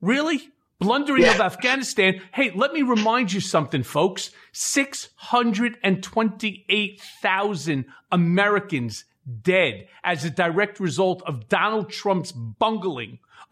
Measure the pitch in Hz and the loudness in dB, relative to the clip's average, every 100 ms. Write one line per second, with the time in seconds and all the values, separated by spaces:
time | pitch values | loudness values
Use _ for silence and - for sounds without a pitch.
0 | 175 269 311 302 - _ _ - 190 269 | 0 2 2 -2 -6 _ _ -4 0 0
1 | 285 262 240 214 190 - 254 269 240 - | 2 4 6 4 2 0 -2 0 -2 2
2 | 190 190 - - 254 180 277 320 254 226 | 2 2 -4 -2 -2 0 0 0 2 2
3 | 330 247 208 190 - 170 139 143 120 147 | 2 2 0 -2 0 0 0 -2 -2 0
4 | 180 185 - - - - - 285 277 - | 0 0 -10 -14 -16 -8 -2 0 -2 -4
5 | - _ - 247 233 202 240 233 196 185 | -14 _ -2 0 2 2 -2 0 0 0
6 | - 226 220 - 214 185 - 208 208 - | -2 -2 -2 -2 -6 -6 -2 -2 -2 -8
7 | - - 208 190 202 180 156 139 127 - | -20 -6 -2 0 -2 -4 -2 -2 -4 -14
8 | - 180 170 180 202 208 202 147 117 107 | -2 2 4 4 4 2 0 -4 -4 -8
9 | - _ 135 113 180 185 156 95 - _ | -16 _ -14 -6 2 2 2 -2 -12 _
10 | 180 165 160 143 170 165 202 202 180 131 | -4 -2 -2 0 0 0 -2 -2 -2 2
11 | 190 180 160 131 110 190 202 220 185 - | 0 0 -4 -8 -2 0 2 0 -4 -4
12 | 202 185 - 123 113 107 220 220 185 131 | -2 0 -2 -8 -8 -2 0 0 -4 -6
13 | 113 - _ - - | -10 -14 _ -20 -2